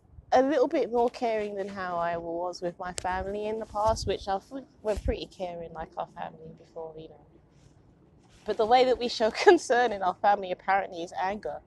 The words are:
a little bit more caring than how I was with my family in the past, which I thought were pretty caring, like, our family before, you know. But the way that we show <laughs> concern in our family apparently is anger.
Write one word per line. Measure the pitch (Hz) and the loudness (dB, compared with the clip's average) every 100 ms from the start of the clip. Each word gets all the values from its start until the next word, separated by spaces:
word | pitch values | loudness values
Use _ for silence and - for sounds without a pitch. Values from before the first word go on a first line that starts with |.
| - - - | -20 -20 2
a | 254 | 4
little | 269 294 277 | 6 4 4
bit | 320 220 | 2 2
more | 240 240 | 2 2
caring | - 233 220 208 | 0 -2 0 -2
than | 202 196 | -4 -6
how | 196 185 175 | -6 -4 -2
I | 170 170 | -2 -2
was | 170 170 180 180 | -4 -6 -6 -6
with | 175 170 | -8 -6
my | 180 | -8
family | 180 185 185 190 208 208 | -6 -4 -4 -4 -6 -6
in | 220 | -6
the | 214 | -6
past, | 214 214 220 - | 0 0 0 -2
which | 190 - | -4 -2
I | 196 | -4
thought | - 269 254 - | -6 -14 -14 -10
were | 214 196 | -4 -4
pretty | - 208 165 | -2 -4 -6
caring, | - 180 175 165 | -10 -10 -8 -10
like, | 160 165 - | -12 -12 -10
our | 165 | -10
family | 165 170 165 160 160 | -10 -12 -12 -18 -20
before, | 156 - 160 160 | -18 -14 -14 -14
you | 160 | -18
know. | 151 - - _ _ - _ _ _ _ _ _ - - | -20 -20 -20 _ _ -20 _ _ _ _ _ _ -14 -6
But | 214 | -2
the | 214 | 4
way | 247 | 6
that | 254 226 | 6 4
we | 240 | 0
show | - 220 | 0 0
<laughs> | - | 4
concern | - 349 - 240 247 | 6 6 6 2 2
in | 202 | 0
our | 185 185 | -2 2
family | 208 202 185 | 2 2 0
apparently | 180 - 196 190 175 | -4 0 0 0 -6
is | 170 - | -8 -4
anger. | 185 208 165 147 | -4 -4 -6 -10